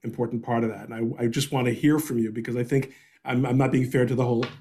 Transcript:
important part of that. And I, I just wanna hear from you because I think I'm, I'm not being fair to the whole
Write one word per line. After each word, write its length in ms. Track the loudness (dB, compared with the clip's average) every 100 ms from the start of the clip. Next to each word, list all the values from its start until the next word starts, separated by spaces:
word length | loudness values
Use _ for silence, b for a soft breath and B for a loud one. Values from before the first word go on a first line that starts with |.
important 400 | -8 -4 -4 -4
part 200 | 0 0
of 60 | 0
that. 180 | -2 -10
And 280 | -4 -4 0
I, 40 |
I 40 | 0
just 240 | 0 -2
wanna 200 | 0 0
hear 260 | 2 4 4
from 180 | 2 -2
you 120 | -2
because 240 | -4 -4 -4
I 80 |
think 300 | 0 0 0 B B B -4
I'm, 180 | 0 2
I'm 120 | 2
not 140 | 2
being 180 | 2 2
fair 160 | 2 2
to 80 | 2
the 80 |
whole 220 | 2 0 -2 -6